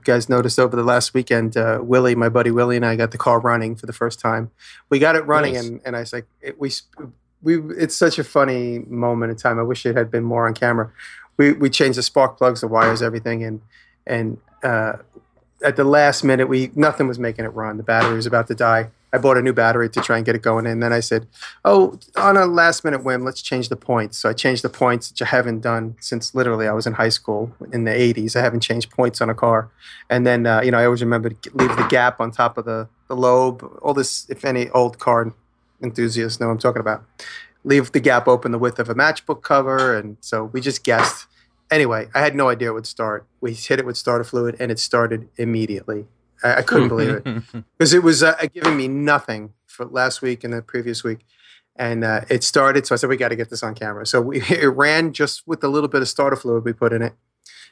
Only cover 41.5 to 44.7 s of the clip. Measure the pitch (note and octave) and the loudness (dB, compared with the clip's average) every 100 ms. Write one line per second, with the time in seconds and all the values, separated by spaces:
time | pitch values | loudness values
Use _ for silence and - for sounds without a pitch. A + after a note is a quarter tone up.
41.5 | _ _ D#3 C3 A2 G#2+ C3 D3 C#3 C3 | _ _ 0 2 -2 -4 0 0 2 0
42.5 | A#2 A#2+ A2+ A2+ - A2 G#2+ - _ A#2+ | 0 -4 -6 -10 -8 -6 -6 -10 _ -10
43.5 | A2+ - C3+ B2+ A#2+ - A#2+ A#2 B2 A#2+ | -8 -2 -2 -2 -6 -2 -2 -2 -2 -4
44.5 | A2+ B2 | -4 -6